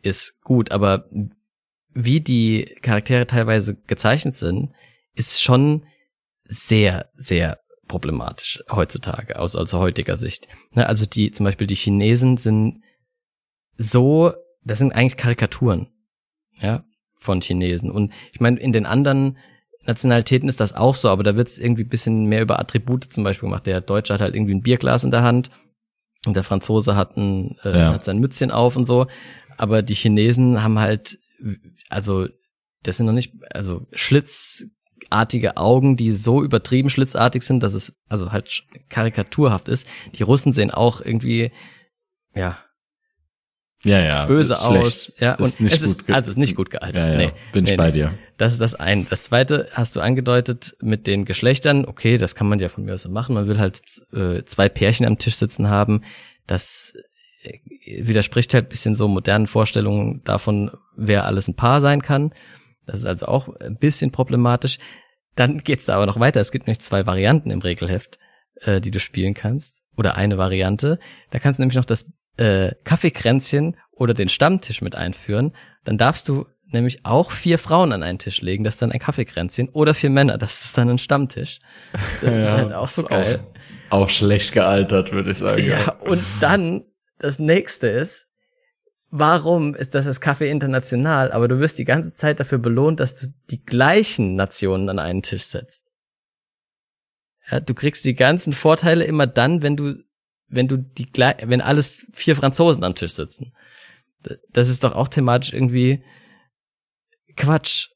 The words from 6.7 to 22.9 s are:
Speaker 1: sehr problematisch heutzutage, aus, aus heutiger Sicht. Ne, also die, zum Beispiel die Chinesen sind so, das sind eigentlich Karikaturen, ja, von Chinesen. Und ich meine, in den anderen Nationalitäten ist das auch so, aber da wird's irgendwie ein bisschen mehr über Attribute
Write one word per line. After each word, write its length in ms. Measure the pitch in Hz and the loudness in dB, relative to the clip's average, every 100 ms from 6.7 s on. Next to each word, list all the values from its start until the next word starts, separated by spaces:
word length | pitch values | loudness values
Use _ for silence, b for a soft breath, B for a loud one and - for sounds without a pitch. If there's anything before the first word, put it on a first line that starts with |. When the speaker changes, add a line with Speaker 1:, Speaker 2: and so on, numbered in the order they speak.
| 110 101 90 - _ | 4 4 0 -8 _
Speaker 1:
sehr 420 | - 87 80 76 _ _ _ | -2 0 0 -6 _ _ _
problematisch 760 | 90 76 73 - - - - - | -8 -6 -6 -8 -10 -12 -14 -6
heutzutage, 680 | 107 107 - - - 107 - | -2 -2 -4 -8 -10 -10 -6
aus, 180 | 87 87 | -4 -4
aus 160 | 85 | -4
heutiger 440 | 87 92 - - 87 | 0 0 -2 -4 -6
Sicht. 300 | 120 - _ b b | -6 -10 _ b b
Ne, 160 | 120 - | 0 2
also 180 | 110 104 | 0 -2
die, 240 | - 104 | 0 -2
zum 140 | - | 0
Beispiel 240 | 101 95 101 | -2 0 -4
die 80 | 98 | -2
Chinesen 600 | - 101 104 123 131 123 | 0 2 4 4 4 2
sind 440 | 113 110 110 - b b _ _ _ _ _ _ _ - | 2 2 0 -4 b b _ _ _ _ _ _ _ -6
so, 560 | 110 123 131 156 170 - _ _ | 0 4 4 4 4 0 _ _
das 160 | 117 107 | -8 0
sind 120 | 135 | 0
eigentlich 260 | 113 127 - | 4 0 2
Karikaturen, 720 | 123 120 104 - 123 90 - _ _ _ _ _ _ _ | -2 0 -2 0 0 0 -4 _ _ _ _ _ _ _
ja, 240 | 104 123 _ _ _ _ | -4 -4 _ _ _ _
von 220 | - 92 | -2 -2
Chinesen. 500 | - 90 90 87 - | -2 -2 0 -2 -4
Und 200 | 104 101 B B | -2 -4 B B
ich 60 | - | 0
meine, 200 | 117 123 | 0 2
in 120 | 135 | 0
den 140 | 110 104 | 0 2
anderen 500 | 117 143 139 135 131 b b b _ - | 2 2 2 0 -2 b b b _ -6
Nationalitäten 640 | 117 131 120 117 127 139 | -2 2 2 2 0 0
ist 100 | - | -2
das 140 | 107 | -4
auch 220 | - 123 131 | 2 2 4
so, 140 | 117 | 2
aber 120 | 95 | 2
da 140 | 104 104 | 2 0
wird's 240 | 120 - | -2 -2
irgendwie 240 | 120 113 | -2 -2
ein 60 | 113 | -2
bisschen 360 | 117 - 110 107 | -4 0 0 2
mehr 160 | 107 | 2
über 160 | 110 - | 0 -2
Attribute 440 | - 117 123 | -2 -4 -2